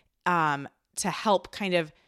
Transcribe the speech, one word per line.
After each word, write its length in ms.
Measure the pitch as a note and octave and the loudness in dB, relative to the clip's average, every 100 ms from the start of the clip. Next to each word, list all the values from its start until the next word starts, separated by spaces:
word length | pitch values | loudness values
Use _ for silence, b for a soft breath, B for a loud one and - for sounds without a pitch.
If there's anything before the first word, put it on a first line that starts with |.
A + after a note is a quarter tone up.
| b _ F3 | b _ -2
um, 400 | F3 D#3 C#3+ C#3 _ _ - | 0 2 0 -6 _ _ -6
to 140 | G3 | -6
help 400 | - A3 F#3 - | -2 2 2 0
kind 220 | - G3 | -6 0
of 180 | F3 D#3 - | 0 -2 -8